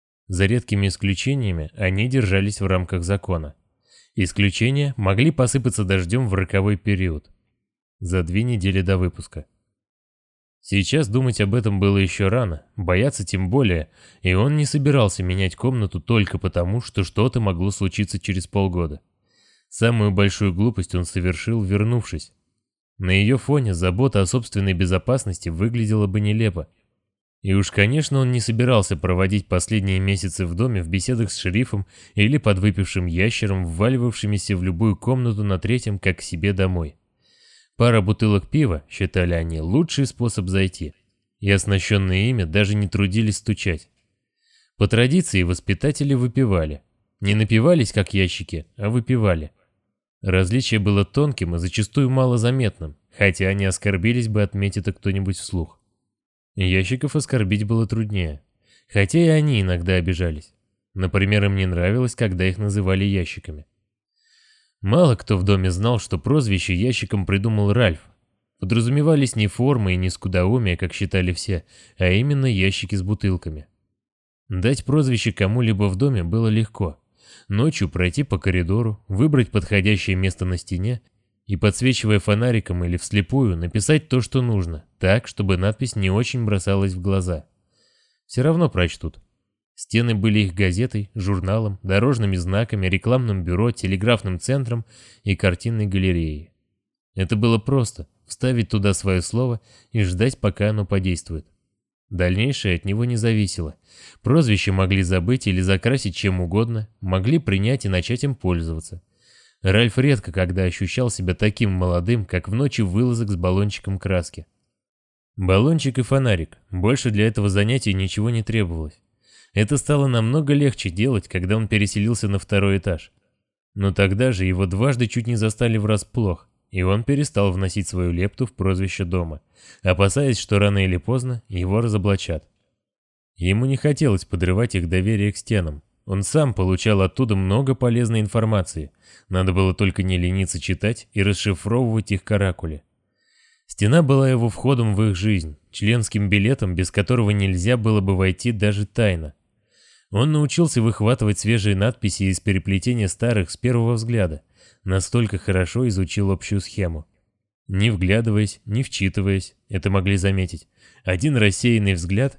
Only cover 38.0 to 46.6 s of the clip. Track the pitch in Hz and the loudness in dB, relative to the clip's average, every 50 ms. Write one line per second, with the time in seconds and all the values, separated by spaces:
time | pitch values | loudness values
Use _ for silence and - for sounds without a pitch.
38 | 95 104 104 - 110 107 101 98 - - - 156 147 107 82 73 - _ - - | 2 2 0 2 2 2 2 2 0 0 0 2 2 2 0 -4 -6 _ -6 -4
39 | 98 - - 92 90 87 85 82 82 82 82 80 78 85 101 151 175 - - 139 | -4 -2 0 0 0 2 0 -2 -2 -4 -4 -6 -4 0 2 2 2 0 0 -2
40 | 139 - - - 123 117 - 110 92 92 92 98 95 92 - - 82 73 - _ | -2 -2 -2 -2 -2 -2 -2 -2 -2 0 0 0 0 0 -2 -6 -10 -12 -12 _
41 | _ _ _ _ _ _ _ _ 101 98 101 98 - 101 98 92 - - 107 98 | _ _ _ _ _ _ _ _ 0 2 2 2 2 2 0 0 2 2 2 2
42 | 95 92 92 95 104 123 127 110 90 78 78 104 104 95 104 104 104 87 - 95 | 2 2 2 2 2 2 0 0 -2 0 2 2 2 2 2 0 0 -2 0 0
43 | 101 95 95 113 110 107 101 - - - 101 - - 98 85 78 - _ _ _ | 0 0 2 0 0 0 -2 -2 -4 -4 -4 -2 -2 -4 -4 -4 -8 _ _ _
44 | _ _ _ _ _ _ _ _ _ _ _ _ _ _ _ - 104 - 113 110 | _ _ _ _ _ _ _ _ _ _ _ _ _ _ _ 0 0 2 4 2
45 | 123 127 156 190 170 - - 95 90 87 87 - - - 98 - - 151 143 - | 2 4 2 2 0 2 0 0 2 0 -2 -4 -2 -4 -4 -2 -2 -2 -2 0
46 | 143 143 139 123 123 123 - 131 131 107 95 85 | 0 0 0 0 0 0 0 0 2 2 2 0